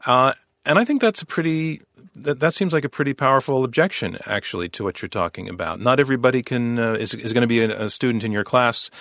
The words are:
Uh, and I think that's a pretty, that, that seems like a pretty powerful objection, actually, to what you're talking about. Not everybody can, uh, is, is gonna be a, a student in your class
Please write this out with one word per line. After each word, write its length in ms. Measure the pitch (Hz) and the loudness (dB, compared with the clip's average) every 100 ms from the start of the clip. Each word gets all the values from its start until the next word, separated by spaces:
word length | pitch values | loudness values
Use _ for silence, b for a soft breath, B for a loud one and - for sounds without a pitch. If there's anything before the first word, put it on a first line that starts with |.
Uh, 280 | - 127 131 - _ _ | 0 4 4 0 _ _
and 140 | - 160 | 0 2
I 60 | |
think 160 | 233 285 | 2 2
that's 220 | 226 - | 2 0
a 40 | - | -6
pretty, 560 | - 165 160 160 156 _ _ - - | -4 -2 -2 -4 -6 _ _ -20 -10
that, 240 | 147 147 | -6 0
that 120 | 156 | 0
seems 200 | - 190 | 0 0
like 120 | 156 | 0
a 40 | 139 | -2
pretty 260 | - 139 | -2 -2
powerful 480 | 135 135 135 - 135 | 2 2 2 2 0
objection, 560 | 131 127 180 - 101 90 - | 0 2 0 0 -6 -6 -4
actually, 420 | 104 - 90 87 | -4 -4 -6 -6
to 120 | - | -4
what 180 | 101 - | -6 -6
you're 80 | 95 | -8
talking 400 | 104 85 - 98 | -4 -4 -4 -12
about. 300 | 90 82 82 | -8 -6 -2
Not 220 | 113 131 | 0 2
everybody 420 | 135 131 127 127 | 2 2 2 2
can, 380 | 120 127 120 120 | 0 -2 -2 0
uh, 140 | 113 | 0
is, 200 | 110 110 | 0 -4
is 180 | 117 117 | -6 -2
gonna 140 | 113 120 | 2 4
be 140 | 117 | 4
a, 240 | 110 104 | 2 0
a 60 | 107 | -4
student 340 | - 127 113 | 0 0 0
in 80 | 110 | 0
your 100 | 104 | -2
class 480 | 101 127 120 - - B | 0 2 2 0 -6 B